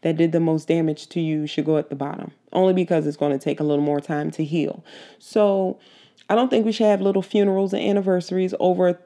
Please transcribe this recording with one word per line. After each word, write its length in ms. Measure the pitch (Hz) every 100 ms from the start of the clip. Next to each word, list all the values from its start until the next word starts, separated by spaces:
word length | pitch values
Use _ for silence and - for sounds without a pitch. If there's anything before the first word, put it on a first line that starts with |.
that 140 | 165 160
did 160 | 165
the 80 | 165
most 280 | 165 160 -
damage 400 | 165 160 151 -
to 100 | -
you 260 | 165 156 151
should 200 | - 151
go 100 | 156
at 140 | 147
the 60 | 143
bottom, 360 | 139 - - _ _
only 200 | - 185
because 340 | 185 175 170 151
it's 100 | 139
gonna 220 | 147 135
take 220 | 147 143
a 40 |
little 200 | 151 147
more 160 | 147 147
time 300 | 143 151 151
to 120 | 160
heal. 400 | 151 165 143 - - - - -
So 600 | - - 208 196 185 - _ - _ _ _
I 60 |
don't 140 | 214 254
think 160 | 233
we 80 | 220
should 140 | 214 214
have 140 | 196
little 220 | 190 196
funerals 500 | 185 214 202 190 196
and 80 | 196
anniversaries 720 | - 202 190 180 175 185 185 185
over 420 | 180 185 180 180